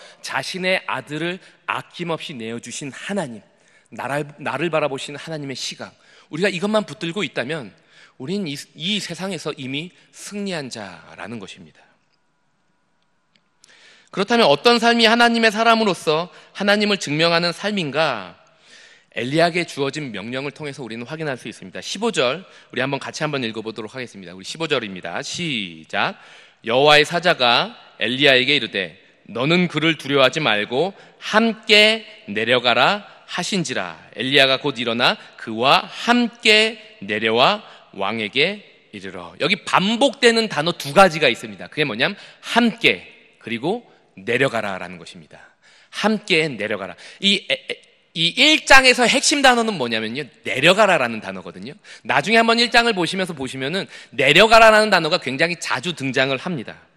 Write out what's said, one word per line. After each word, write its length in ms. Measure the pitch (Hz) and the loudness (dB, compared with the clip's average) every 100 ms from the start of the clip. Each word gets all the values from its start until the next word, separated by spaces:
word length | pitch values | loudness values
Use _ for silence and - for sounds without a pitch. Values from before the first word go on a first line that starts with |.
| - - | -20 -18
자신의 640 | - 135 139 185 185 190 - | -8 -8 -6 -6 -2 -2 -2
아들을 520 | 123 131 151 170 185 - _ - | -8 -6 -6 -6 -6 -14 _ -6
아낌없이 680 | 233 - - 170 156 - | -6 -6 -10 -6 -6 -8
내어주신 580 | 131 113 117 117 - 143 | -10 -10 -10 -12 -12 -12
하나님, 480 | - - 202 143 107 _ _ _ _ _ | -14 -8 -6 -6 -10 _ _ _ _ _
나를, 360 | 107 127 143 147 - | -12 -6 -6 -6 -8
나를 320 | 123 131 170 | -8 -4 -2
바라보신 460 | 151 147 135 - 143 | 0 -2 -4 -10 -14
하나님의 400 | - 156 139 123 | -12 -10 -10 -10
시각, 380 | - - 101 _ _ _ _ | -10 -12 -16 _ _ _ _
우리가 180 | 151 196 | -4 -2
이것만 360 | 180 202 214 202 | -2 -2 -2 -2
붙들고 380 | 139 170 185 | -8 -8 -6
있다면 500 | 151 151 123 160 104 _ _ _ - - | -6 -6 -6 -6 -10 _ _ _ -20 -16
우린 300 | 131 202 165 | -8 -6 -6
이, 80 | 139 - - | -10 -14 -10
이 240 | 170 208 | -4 -4
세상에서 520 | - 170 190 170 160 143 | -6 -10 -8 -8 -8 -10
이미 340 | 131 139 180 _ _ | -8 -8 -10 _ _
승리한 560 | - - 208 202 170 131 | -18 -14 -10 -8 -8 -8
자라는 720 | 113 98 85 85 80 92 117 | -12 -14 -16 -20 -16 -14 -12
것입니다. 420 | 92 - 80 _ _ _ _ _ _ _ _ _ _ _ _ _ _ _ _ _ _ _ _ _ _ _ _ | -14 -18 -20 _ _ _ _ _ _ _ _ _ _ _ _ _ _ _ _ _ _ _ _ _ _ _ _
그렇다면 340 | - - 233 175 | -6 0 4 4
어떤 340 | 143 240 240 | 6 4 4
삶이 260 | 233 233 220 | 4 4 4
하나님의 460 | 233 240 233 226 | 6 4 4 2
사람으로서 800 | 208 226 226 220 170 160 151 180 - - | 4 4 4 2 0 -2 -2 -2 -12 -18
하나님을 440 | - 202 208 208 196 | -4 2 2 2 0
증명하는 540 | - 147 170 170 175 | -2 0 2 2 0
삶인가? 920 | - 202 202 151 139 156 113 90 - _ _ _ - - _ _ - | -4 -4 -4 -4 -2 -2 -2 -10 -18 _ _ _ -20 -20 _ _ -8
엘리야에게 500 | 123 156 170 170 165 | -4 0 0 0 -6
주어진 460 | 135 139 151 139 | -6 -6 -6 -10
명령을 400 | 101 110 131 143 | -10 -10 -8 -10
통해서 300 | 139 151 139 | -12 -14 -12
우리는 240 | 117 113 120 | -12 -12 -12
확인할 320 | 160 151 123 | -8 -8 -8
수 100 | 127 | -12
있습니다. 340 | - 95 92 | -16 -16 -14
십오 300 | - 196 233 | -12 -4 -4
절, 340 | 170 123 160 - - - | 0 0 -2 -10 -20 -12
우리 100 | 117 | -6
한번 180 | 131 139 | -4 -4
같이 240 | 120 - | -8 -6
한번 200 | 151 139 | -4 -4
읽어보도록 500 | 113 110 107 107 107 | -6 -8 -10 -12 -14
하겠습니다. 400 | 131 120 98 87 | -12 -14 -16 -18
우리 100 | 92 | -16
십오 240 | 95 156 160 | -14 -8 -2
절입니다. 540 | 135 107 92 85 98 | -2 -2 -10 -8 -8
시작. 960 | 147 - 170 120 92 80 78 98 143 - - - - _ 113 | -8 -8 -4 -4 -6 -10 -8 -4 -4 -6 -20 -20 -20 _ -2
여호와의 400 | 123 151 151 147 | 4 6 6 6
사자가 720 | 170 175 151 120 127 196 233 - - | 0 0 2 4 2 0 -8 -20 -6
엘리야에게 560 | 110 127 143 127 127 143 | -4 2 4 6 4 0
이르되, 440 | 110 101 87 78 _ _ | 0 -4 -4 -8 _ _
"너는 440 | - 107 143 180 180 | -12 -4 0 2 2
그를 300 | 156 160 156 | 0 -2 -2
두려워하지 420 | 131 139 127 160 | 0 4 4 4
말고 540 | 135 104 104 120 185 - - _ | -2 -2 -2 -2 -4 -6 -20 _
함께 1040 | - 214 226 - - 208 214 220 214 - - | -2 0 0 -2 2 6 6 2 -6 -20 -8
내려가라." 800 | 104 113 127 120 117 147 202 190 - - | -4 0 2 2 4 4 2 -6 -20 -12
하신지라. 840 | - 185 190 143 110 90 80 - - | -8 -4 -4 -4 -6 -8 -12 -18 -8
엘리야가 420 | 127 139 135 131 | 0 4 4 2
곧 200 | 147 120 | -2 -4
일어나 380 | 117 117 139 214 - - | -4 0 0 0 -10 -16
그와 520 | - 110 135 175 190 | -10 0 4 4 2
함께 1040 | - - 240 233 - 220 214 220 233 - - | -8 0 2 2 0 2 4 2 -4 -20 -16
내려와 600 | 98 107 110 113 151 208 - - _ | -6 -2 0 4 4 2 -6 -20 _
왕에게 960 | 95 98 113 107 131 165 208 - _ _ | -6 -6 -4 -4 0 0 -2 -16 _ _
이르러. 440 | 104 95 90 87 87 | -16 -14 -14 -14 -6
여기 240 | 143 202 | -2 -2
반복되는 840 | - 143 190 226 269 - 240 226 214 | 0 0 2 2 0 4 2 2 0
단어 220 | 156 165 | -2 -4
두 220 | - 143 | -4 0
가지가 360 | 143 190 156 143 | 6 6 6 0
있습니다. 380 | 113 113 95 90 | 0 -8 -14 -12
그게 160 | - | -6
뭐냐면 320 | 147 107 156 202 - - | -4 -2 -2 -4 -16 -20
함께, 920 | - 233 233 - 139 90 - - _ _ | -2 2 2 2 2 2 -6 -20 _ _
그리고 520 | 110 113 147 240 - _ _ - | -10 -6 -4 -6 -8 _ _ -14
내려가라라는 840 | 98 123 135 113 104 92 87 90 | -4 0 0 -2 -6 -8 -12 -16
것입니다. 400 | 85 90 76 - - _ _ _ _ | -18 -20 -20 -20 -20 _ _ _ _
함께 580 | - 208 214 - 165 156 | -4 -2 -2 0 0 0
내려가라. 480 | 110 107 101 92 85 - - | -4 -6 -6 -8 -14 -20 -2
이, 280 | 196 202 - | 0 0 -2
에, 40 | |
에, 280 | - - - _ _ _ 165 | -6 -6 -12 _ _ _ -4
이 120 | 170 254 | -2 2
일 300 | 294 311 - | 2 2 6
장에서 380 | 269 262 247 226 | 6 8 4 4
핵심 360 | 240 - 294 | 2 0 4
단어는 320 | 269 240 226 | 4 4 0
뭐냐면요, 520 | 185 120 110 110 127 135 _ | -2 -2 -2 -4 -8 -10 _
내려가라라는 760 | 110 123 156 196 208 165 120 110 | -8 2 4 4 4 2 0 -6
단어거든요. 540 | 95 95 87 87 113 - - - | -10 -12 -14 -16 -18 -18 -20 -18
나중에 340 | 110 127 156 226 | -2 -2 2 2
한번 220 | 226 233 | 4 2
일 100 | 240 | 4
장을 220 | 240 233 | 2 2
보시면서 400 | 190 165 190 180 | 0 -2 -4 -6
보시면은 540 | 156 131 135 135 185 147 - - | -6 -10 -6 -6 -6 -8 -14 -14
내려가라라는 800 | 120 135 151 214 226 226 214 214 | 0 4 8 8 10 10 8 6
단어가 260 | 185 156 175 | 2 2 -2
굉장히 380 | 127 135 170 170 | -2 -2 -2 -2
자주 340 | - 120 175 | -6 -6 -6
등장을 440 | 160 135 131 135 131 | -6 -4 0 0 -2
합니다. 400 | 180 151 98 80 _ | -4 -8 -8 -16 _